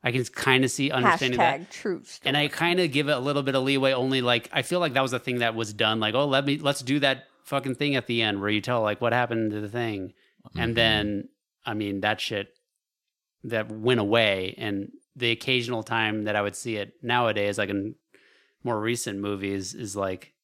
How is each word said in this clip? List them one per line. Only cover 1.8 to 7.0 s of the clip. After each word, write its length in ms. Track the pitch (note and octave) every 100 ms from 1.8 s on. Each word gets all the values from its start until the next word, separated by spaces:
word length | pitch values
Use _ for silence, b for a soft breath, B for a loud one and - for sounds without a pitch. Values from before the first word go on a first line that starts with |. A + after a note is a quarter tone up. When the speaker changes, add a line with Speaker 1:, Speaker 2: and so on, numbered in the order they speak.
| A3+ F3+
Speaker 2:
story. 240 | - - -
Speaker 1:
And 80 | C#3+
I 100 | D3
kinda 380 | - F3 F3+ F3
give 200 | C3+ D3
it 80 | C#3
a 20 |
little 240 | C3 C#3+
bit 120 | C3+ C3+
of 80 |
leeway, 280 | C3 C#3 C3+
only, 300 | C3 C3 C3+
like, 260 | B2 A#2+ -
I 100 | -
feel 160 | B2+ F3+
like 120 | E3+
that 80 | C3
was 100 | C3+
a 60 | B2
thing 220 | - B2
that 140 | A#2 A2+
was 180 | A2
done. 240 | G#2+ A2 A2+
Like, 140 | G#2+
"Oh, 100 | A2+ C#3+
let 200 | C3+ C#3+
me, 100 | C#3+
let's 240 | D3 C#3
do 180 | B2+ C#3+